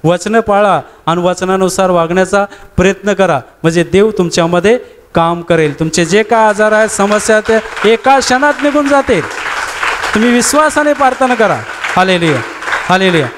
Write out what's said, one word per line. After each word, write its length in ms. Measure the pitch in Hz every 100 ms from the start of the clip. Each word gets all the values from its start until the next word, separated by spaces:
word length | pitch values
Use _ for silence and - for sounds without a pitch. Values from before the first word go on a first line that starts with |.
वचनं 360 | 151 175 208 226
पाळा 420 | 214 202 208 165 - - -
आणि 160 | 170
वचनानुसार 680 | 175 180 185 190 190 180 190
वागण्याचा 560 | 175 165 180 185 202 202 - - -
प्रयत्न 360 | 185 190 196
करा, 280 | 196 185 143 - _
म्हणजे 200 | 165 170
देव 280 | 151 180 220 208
तुमच्यामध्ये 640 | 175 - 170 175 185 247 - - - 175
काम 260 | 165 170
करेल. 380 | 170 170 151 139
तुमचे 260 | 160 156 165
जे 180 | 202
काय 260 | 214 226 220
आजार 220 | 208 214
आहेत, 180 | 214 220
समस्या 460 | - 202 208 208 214
आहेत, 260 | 214 220 220 -
ते 100 | 208
एका 260 | 226 269 269
क्षणात 340 | - 254 294 285
निघून 240 | 294 285 277
जातील. 340 | 285 269 202 - - - - - - - - -
तुम्ही 180 | 208 240
विश्वासाने 640 | 240 - 285 302 294 294
प्रार्थना 420 | 285 269 254 254 240
करा. 260 | 214 135 107 - - -
हालेलुया, 460 | 185 180 165 135 117 - - - -
हालेलुया. 380 | 185 190 170 127